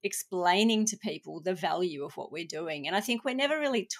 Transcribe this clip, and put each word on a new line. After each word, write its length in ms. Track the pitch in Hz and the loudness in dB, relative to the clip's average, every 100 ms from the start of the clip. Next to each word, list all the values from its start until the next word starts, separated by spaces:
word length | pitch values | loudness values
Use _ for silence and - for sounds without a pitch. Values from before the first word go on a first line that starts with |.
explaining 800 | 202 - - 185 175 185 226 220 220 | -4 -6 -4 2 4 6 6 6 2
to 100 | 202 | 0
people 440 | 208 156 - 160 | -6 -6 -8 -6
the 140 | 165 | -4
value 500 | 180 165 160 180 143 | -2 0 0 0 -2
of 120 | 143 - | -8 -8
what 160 | - | -10
we're 120 | 156 | -8
doing. 420 | 165 156 165 147 143 | -8 -6 -6 -4 0
And 100 | 190 | -2
I 40 | |
think 240 | 214 233 | 0 -2
we're 100 | 269 | -2
never 240 | 254 277 311 | 0 0 2
really 300 | 294 240 190 - | 2 0 -2 -4